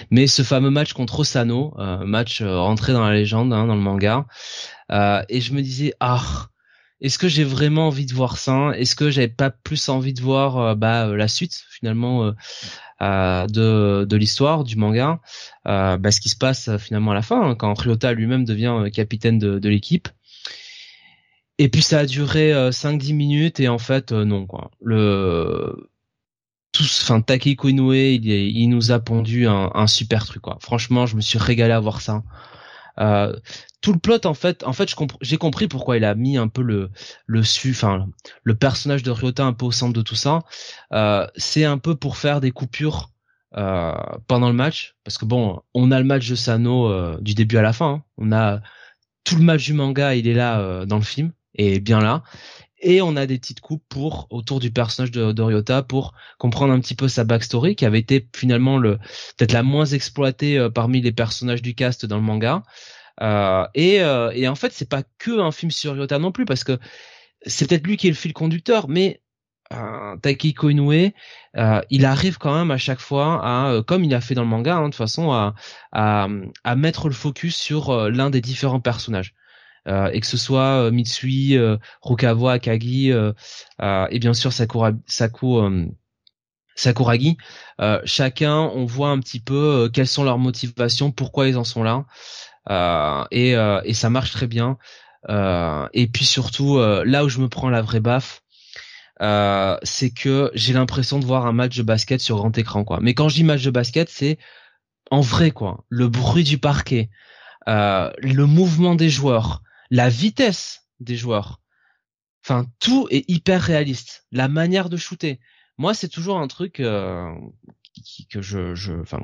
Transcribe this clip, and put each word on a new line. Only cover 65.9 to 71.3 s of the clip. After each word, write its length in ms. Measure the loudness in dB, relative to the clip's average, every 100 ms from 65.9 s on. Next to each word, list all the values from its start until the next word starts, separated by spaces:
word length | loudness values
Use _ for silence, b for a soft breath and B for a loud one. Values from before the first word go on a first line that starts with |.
Ryota 260 | -6 -4 -2
non 120 | -2
plus, 140 | -2 -2
parce 180 | -2
que 140 | -2 -4 B B B B B _ -8
c'est 200 | -2 2
peut-être 200 | 2 0
lui 100 | 0
qui 80 | 0
est 60 |
le 40 | 0
fil 180 | -4
conducteur, 540 | -4 -2 -2 0 0 0
mais, 360 | 0 0 -2 _ _ _ _ -16
euh, 420 | -12 -10 -10 -12 -6
Takehiko 480 | -4 -2 -2 0 2
Inoue, 420 | 2 4 4 2 B B